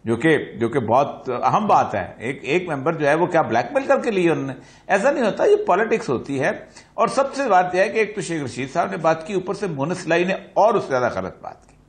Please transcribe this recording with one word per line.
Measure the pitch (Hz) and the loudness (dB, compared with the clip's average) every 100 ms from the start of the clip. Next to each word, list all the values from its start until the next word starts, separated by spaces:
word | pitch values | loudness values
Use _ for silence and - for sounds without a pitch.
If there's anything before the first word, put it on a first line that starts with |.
| 113 | -2
जो | 113 | 0
कि, | 160 147 - 101 | 2 2 0 -4
जो | 113 | -2
कि | 135 | -2
बहुत | 104 123 143 - - 120 | 2 2 2 -4 -6 -2
अहम | 127 165 208 | 0 0 4
बात | 165 123 | 2 2
है। | 101 87 - | -2 -6 -8
एक, | 113 131 | -8 -8
एक | 120 170 180 | -2 -2 -2
member | 139 139 | -4 -4
जो | 160 143 | 0 2
है, | |
वो | 160 175 | 2 2
क्या | 160 | 2
blackmail | 127 113 135 277 269 | 2 0 0 -2 2
करके | 262 240 | 0 2
लिए | 196 170 | 2 2
उन्होंने? | 147 135 131 - - - | 0 -4 -10 -18 -20 0
ऐसा | 190 247 | 2 2
नहीं | 311 | 2
होता, | 220 185 | -2 2
ये | 214 415 | 2 4
पॉलिटिक्स | - 180 220 226 - | 4 2 2 0 0
होती | 120 - 135 | -4 -2 -2
है। | 156 202 - - - - | -2 -4 -14 -20 -16 -2
और | 214 | 0
सबसे | - 269 269 269 | 2 0 -2 4
बात | 185 180 | 4 4
यह | 180 | 0
है | 208 | 0
कि | 220 | 0
एक | 208 208 | -2 -4
तो | |
शेख | 165 165 | -6 -6
रशीद | 135 123 135 | -6 -6 -6
साहब | 165 196 | -4 -4
ने | 190 | 0
बात | 160 160 - | 0 0 -2
की, | |
ऊपर | 190 180 | -4 -4
से | 196 202 | -6 -6
मोहन | 143 143 | -4 -4
सलाई | 180 151 170 | -4 0 0
ने | 180 175 - - | 0 -2 -4 2
और | 208 202 | 4 2
उससे | - | 0
ज्यादा | 131 123 | 0 0
गलत | 104 92 - | -2 -6 -10
बात | - - _ | -18 -18 _
की। | _ | _